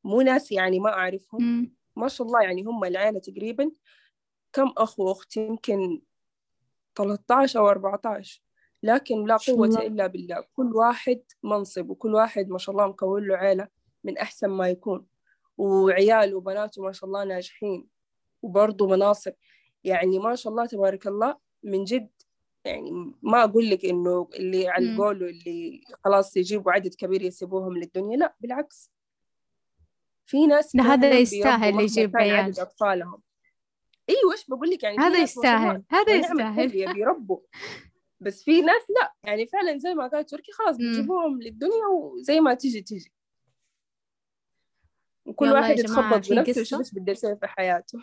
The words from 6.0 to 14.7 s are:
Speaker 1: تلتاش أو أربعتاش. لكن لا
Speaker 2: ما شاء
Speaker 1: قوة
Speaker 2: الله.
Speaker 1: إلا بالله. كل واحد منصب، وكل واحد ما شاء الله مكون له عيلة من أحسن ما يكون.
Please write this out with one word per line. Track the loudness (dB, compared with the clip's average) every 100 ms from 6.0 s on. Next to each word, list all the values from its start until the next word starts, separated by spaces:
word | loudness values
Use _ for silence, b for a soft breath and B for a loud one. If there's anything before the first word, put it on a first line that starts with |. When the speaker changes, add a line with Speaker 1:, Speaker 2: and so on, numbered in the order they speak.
| _ _ _ _ _ _ _ _ _ -6
Speaker 1:
تلتاش | -4 -4 0 2 4 4
أو | 4
أربعتاش. | 4 0 -4 -6 -8 -10 -20 _ _ _ _
لكن | 0 0 0 -4 2
لا |
Speaker 2:
ما | 0
شاء | 2 2
Speaker 1:
قوة | 4
Speaker 2:
الله. | 2 0
Speaker 1:
إلا | -2 -4
بالله. | -4 -10 -10 -10
كل | -4 -2 2
واحد | 2 2 -2 -4 _ _
منصب، | -4 -4 -4 -8 -10
وكل | -6 0
واحد | 2 2 0 -4
ما | -6
شاء | -6 0
الله | 0
مكون | 0 -2 -2 -2
له | 0
عيلة | 2 0 -4 _ _ _
من | -12 -8
أحسن | -10 -6 -4
ما | -2
يكون. | -2